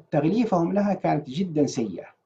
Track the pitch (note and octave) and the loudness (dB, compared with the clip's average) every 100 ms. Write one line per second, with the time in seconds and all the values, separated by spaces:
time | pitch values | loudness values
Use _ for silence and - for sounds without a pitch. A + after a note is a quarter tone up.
0 | - D3+ D#3 A3 A#3 F3 E3+ G3 G3+ F#3 | -2 0 2 2 2 2 2 0 0 0
1 | E3 D3+ - C#3+ F#3 D3+ C3 - G#2+ F2 | 0 -2 -2 -4 -2 0 0 0 -6 -6
2 | - _ | -14 _